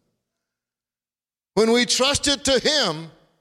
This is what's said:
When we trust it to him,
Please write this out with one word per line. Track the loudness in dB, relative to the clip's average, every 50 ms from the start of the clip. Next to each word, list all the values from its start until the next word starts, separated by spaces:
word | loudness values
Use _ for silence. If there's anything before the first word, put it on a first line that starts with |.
| _ _ _ _ _ _ _ _ _ _ _ _ _ _ _ _ _ _ _ _ _ _ _ _ _ _ _ _ _ _ -2
When | 0 2 4 4
we | 2 2
trust | 0 0 0 0 0 -2 -2 -2 -2
it | -2 -2 0
to | 0 0 0
him, | 0 0 0 0 0 -2 -4 -6 -10 -16 -20 _ _ _ _ _